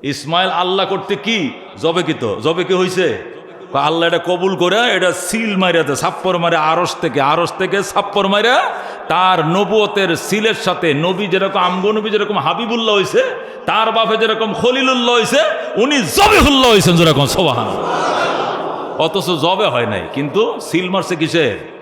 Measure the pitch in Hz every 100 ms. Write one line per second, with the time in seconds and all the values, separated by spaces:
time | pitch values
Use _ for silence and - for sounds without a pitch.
0 | 131 139 135 170 190 165 180 190 185 190
1 | - 202 208 226 143 - - - 135 170
2 | 165 151 117 95 117 170 175 185 185 180
3 | 165 107 - - - - - 131 147 165
4 | 170 170 165 180 190 185 180 196 240 196
5 | 180 170 - 220 226 196 185 170 156 139
6 | - 190 185 180 170 165 156 165 180 -
7 | 165 131 135 160 170 - 185 196 196 -
8 | 202 208 196 202 220 269 554 - - -
9 | - 160 185 180 156 180 202 214 202 208
10 | 190 165 - 202 214 214 - 175 170 139
11 | 170 185 208 185 196 196 180 185 196 214
12 | 214 208 208 202 147 175 233 233 226 208
13 | 185 214 523 - - - - 190 220 220
14 | 226 220 220 220 220 196 226 254 262 254
15 | 240 240 196 254 311 - - - 254 285
16 | 185 - 415 415 277 277 254 214 - 170
17 | 165 139 143 - 170 120 107 95 - -
18 | - - - - - - - - - -
19 | 147 196 160 175 160 196 202 127 113 101
20 | 85 - 143 165 233 220 - 160 185 190
21 | 170 175 156 165 139 95 - -